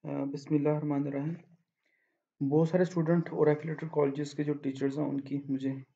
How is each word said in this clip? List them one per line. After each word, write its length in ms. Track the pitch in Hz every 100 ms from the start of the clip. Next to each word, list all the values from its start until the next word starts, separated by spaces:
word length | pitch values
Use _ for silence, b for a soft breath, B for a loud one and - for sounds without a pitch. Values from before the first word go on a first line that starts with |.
अ, 40 | 156
बिस्मिल्लाहिर्रहमानिर्रहीम। 1300 | 143 139 147 - 151 147 151 151 143 143 139 147 170 - _ _ _ _ _ _ _ _ _
बहुत 260 | 139 147 165
सारे 160 | 185
स्टूडेंट 460 | 180 170 160 170 160
और 180 | - 151
एफिलिएटेड 400 | 151 160 151 156
कॉलेजेस 460 | 151 143 139 143
के 100 | -
जो 100 | 147
टीचर्स 440 | 147 139 135 139 135
हैं, 80 | 143
उनकी 360 | 139 139 143 139
मुझे 320 | 135 135 135 131